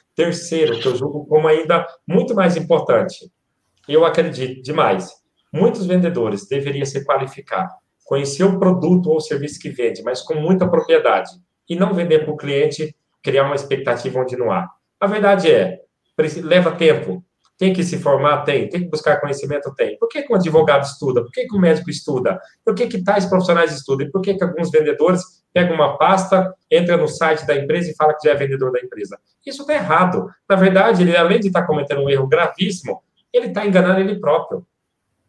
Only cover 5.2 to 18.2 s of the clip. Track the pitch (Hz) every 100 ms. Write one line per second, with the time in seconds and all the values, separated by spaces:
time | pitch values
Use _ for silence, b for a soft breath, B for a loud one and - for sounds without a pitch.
5.2 | _ _ _ - 226 208 180 180 175 131
6.2 | 110 101 - 139 139 139 135 135 139 135
7.2 | 135 - - 101 92 - _ _ - 139
8.2 | 135 - 185 185 180 156 160 180 175 156
9.2 | - 139 147 - - - 120 - 110 127
10.2 | - 156 156 185 180 165 - 165 123 98
11.2 | - - _ _ - 175 196 180 170 156
12.2 | 151 143 143 139 147 - - - _ _
13.2 | - 131 139 143 - 135 135 117 135 123
14.2 | 127 123 117 92 90 _ _ _ 202 208
15.2 | 202 190 165 120 92 90 _ _ _ -
16.2 | 156 156 151 175 170 - 165 143 - 185
17.2 | - _ _ - 185 180 - 143 143 135